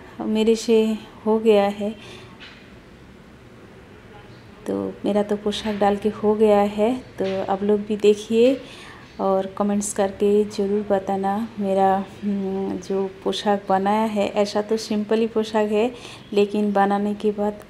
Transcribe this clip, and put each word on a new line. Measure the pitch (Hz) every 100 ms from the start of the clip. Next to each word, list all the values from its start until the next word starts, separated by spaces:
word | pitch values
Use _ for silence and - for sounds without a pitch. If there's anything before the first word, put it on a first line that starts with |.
| - -
मेरे | 220 214 220
से | 220 - 220 220 214 - - 220
हो | 220
गया | 220 202
है। | 202 208 208 220 - - - - - - - - - - - - - - - - - - - - - - - - - - -
तो | 196 196 196
मेरा | 214 202
तो | 202 208
पोशाक | 208 202 220 202
डाल | 202 202
के | 214
हो | 208 208
गया | 214 220 202
है, | 202 208 214 254
तो | - - 190 190 -
आप | 196
लोग | 202 208
भी | 208 208
देखिए | 208 208 - 226 247 269 - - - - - -
और | 196 190 190 190
comments | 202 202 208
करके | - 196 196 202 208
ज़रूर | 208 208 196 208 208
बताना। | 196 196 196 196 202 226 208
मेरा, | 196 190 190 190 190 -
हम्म, | 202 202 190 190 196 190
जो | 185 190 190 190
पोशाक | 196 190 214 202 202
बनाया | 190 196 214
है | 220 208 202
ऐसा | 208 202 208
तो | 208 220
simple | - 214 208 220
ही | 226
पोशाक | 220 214 220 214
है, | 214 247 - - - -
लेकिन | 208 208 214 208
बनाने | 196 196 202 208
के | 208 214
बाद | 208 208 208